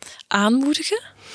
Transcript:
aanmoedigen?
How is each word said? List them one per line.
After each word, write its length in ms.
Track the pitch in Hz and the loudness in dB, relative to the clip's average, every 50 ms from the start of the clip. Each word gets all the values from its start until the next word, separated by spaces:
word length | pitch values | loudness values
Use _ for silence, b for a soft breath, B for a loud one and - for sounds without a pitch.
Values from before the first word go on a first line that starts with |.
| B B B B B B | B B B B B B
aanmoedigen? 760 | - 202 202 214 233 262 269 285 302 - 320 - 403 466 - - - B B B B | 0 2 4 4 4 4 2 2 0 -2 -2 -2 -4 -4 -4 -8 -18 B B B B